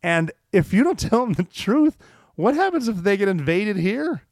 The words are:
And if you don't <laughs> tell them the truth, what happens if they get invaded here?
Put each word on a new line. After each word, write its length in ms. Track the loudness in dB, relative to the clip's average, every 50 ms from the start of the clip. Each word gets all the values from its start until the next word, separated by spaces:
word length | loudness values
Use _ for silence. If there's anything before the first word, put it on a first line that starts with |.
| -2
And 300 | 0 0 0 0 -2 -6 _ _ _ 0
if 200 | 0 2 4 2
you 100 | 4 4
don't 160 | 4 2 -2
<laughs> 0 |
tell 260 | -2 0 0 0 2
them 100 | 0 -2
the 100 | -4 -4
truth, 520 | -6 _ -10 -4 0 2 2 2 2 0 _ -18 -20 _ _ _ _ _
what 200 | -2 0 0 2
happens 340 | 2 0 0 0 -2 -2 -2
if 80 | -4
they 200 | -2 0 0 0
get 120 | 2 0 0
invaded 480 | 0 -2 0 0 0 0 0 -2 -2
here? 460 | -2 -2 -2 -2 -2 -4 -4 -6 -6 _ _